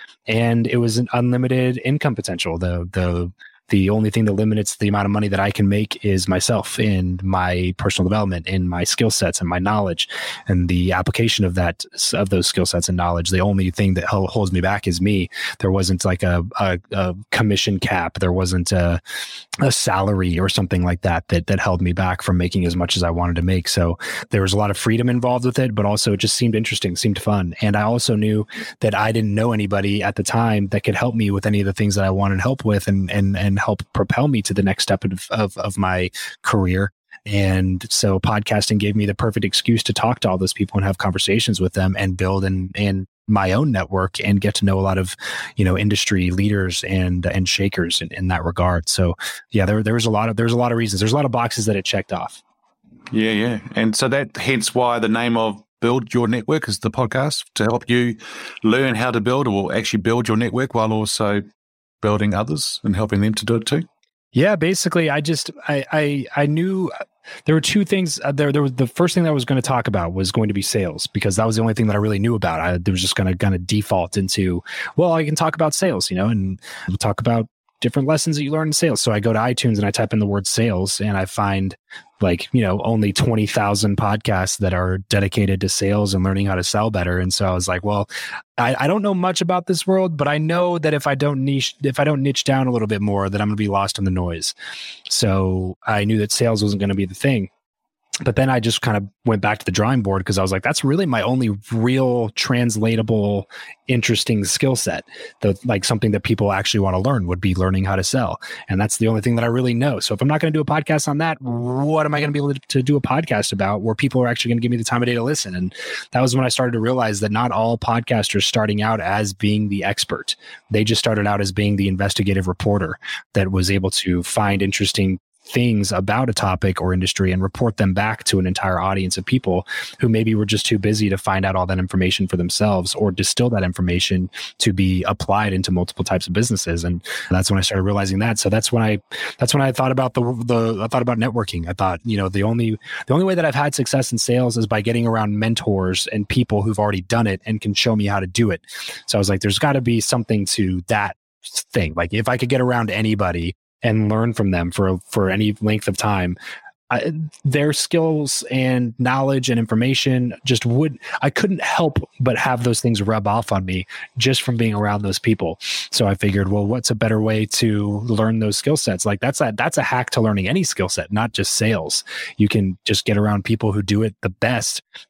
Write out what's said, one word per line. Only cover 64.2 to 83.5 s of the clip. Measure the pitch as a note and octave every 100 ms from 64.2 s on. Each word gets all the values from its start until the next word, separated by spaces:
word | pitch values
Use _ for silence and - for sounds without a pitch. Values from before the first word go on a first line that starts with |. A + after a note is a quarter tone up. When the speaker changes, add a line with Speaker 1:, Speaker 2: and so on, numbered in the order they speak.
| _
Speaker 1:
Yeah, | B2+ F3+ G3
basically, | D#3+ F#3 F3+ F3 D#3+
I | C#3+
just, | D3 D#3 - - -
I, | C#3+ C3+
I, | D#3 D3 C#3+ B2 -
I | D3
knew, | D#3 F3+ F#3+ E3+ -
uh, | - _ - -
there | -
were | D#3+
two | - G#3
things, | G3 F#3+ F3 -
uh, | C#3
there, | C#3+ D3
there | D3
was, | C#3
the | B2 B2
first | - F3
thing | F3+
that | E3
I |
was | D3
gonna | A#2 C3
talk | - B2 A#2
about | G2 E2+
was | F#2 F#2
going | - G#2+
to |
be | G2
sales, | G2 G#2+ F2+ D#2 -
because | G2+ G2 F#2+
that | A2+
was | A2
the |
only | A2+
thing | G#2+ A2
that | G2+
I |
really | G#2+ G2+
knew | A2
about. | A2+ F#2+ D#2+
I, | E2+ F2+
there | F2
was | F2+
just | F#2
gonna, | - F#2+
gonna | F#2 G2+ F#2
default | F2+ G#2 G2+ F#2+ E2+ G2+
into, | F#2+ - F#2 F2 - - - -
"Well, | F3
I | E3
can | D3+
talk | D#3 D#3+
about | D#3+ D#3
sales," | - F#3+ G#2 -
you | F#2
know, | G#2
and | A2 F#2+ F#2 - - -
we'll | F#2+
talk | A2 G2
about | A#2 A#2 A2 _ _ -
different | A#2+ C#3+ C3+
lessons | D#3 E3+ D3
that |
you | C#3+
learn | D#3 D#3+
in |
sales. | D3 E3 A#2+
So | -
I | G#2
go | A2+
to | A2
iTunes | A#2+ B2 B2 G#2
and |
I | G2+
type | - G#2+
in | A2
the | G2+
word | G2+ F#2+
sales, | - A#2 F#2 F#2+ -
and | G#2+ G2
I | F#2+
find, | - G2+ F#2+ F#2+ - _ - - -
like, | F#2+ F2 -
you | B2+
know, | G#2 F#2+
only | G2+ A2+ G#2
twenty | F#2+ - A2+
thousand | G#2